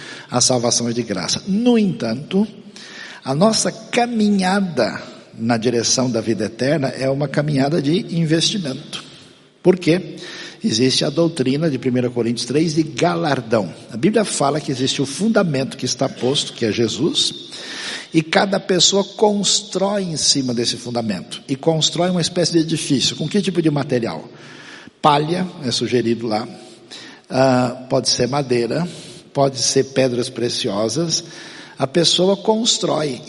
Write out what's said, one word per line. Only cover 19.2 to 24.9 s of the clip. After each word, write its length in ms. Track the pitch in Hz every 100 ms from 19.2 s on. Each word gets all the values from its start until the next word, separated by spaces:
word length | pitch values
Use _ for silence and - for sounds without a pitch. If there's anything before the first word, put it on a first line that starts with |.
| 214 202 185 - 208 185 196 208
em 140 | 185 151
cima 360 | - 143 127
desse 220 | 117 117 117
fundamento, 680 | 127 120 113 90 - - -
e 80 | 139
constrói 540 | 160 160 147 151 180
uma 100 | 180
espécie 340 | 151 180 165
de 60 | 170
edifício. 560 | 160 160 - 135 - 120
Com 120 | 156
que 140 | 208
tipo 200 | 180 175
de 80 | 160
material? 580 | 143 147 123 113 78 - - - - - - -